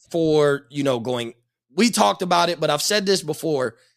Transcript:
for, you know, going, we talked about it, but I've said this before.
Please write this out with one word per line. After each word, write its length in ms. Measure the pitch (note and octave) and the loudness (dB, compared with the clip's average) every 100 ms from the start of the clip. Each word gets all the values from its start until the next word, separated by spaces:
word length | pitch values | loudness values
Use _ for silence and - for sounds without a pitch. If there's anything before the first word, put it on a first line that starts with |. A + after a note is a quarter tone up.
| - | -6
for, 560 | E3+ D#3+ D3+ D3 C#3+ - | -2 2 4 4 0 -4
you 140 | C#3+ | -4
know, 160 | C#3 B2 | -2 -2
going, 320 | A2+ A#2+ A#2 - _ _ _ | -4 -6 -8 -12 _ _ _
we 160 | C#3+ A#3 | 0 2
talked 300 | - G#3 - | 4 2 0
about 300 | F#3 F3 F3 | 0 2 0
it, 100 | E3 | 0
but 80 | D#3 | -2
I've 140 | D3 | 0
said 240 | - G#3 G3+ | 0 0 0
this 160 | F#3+ | -2
before. 540 | D3+ D#3 D#3+ C#3+ B2 - _ | -2 -6 -4 -2 -4 -6 _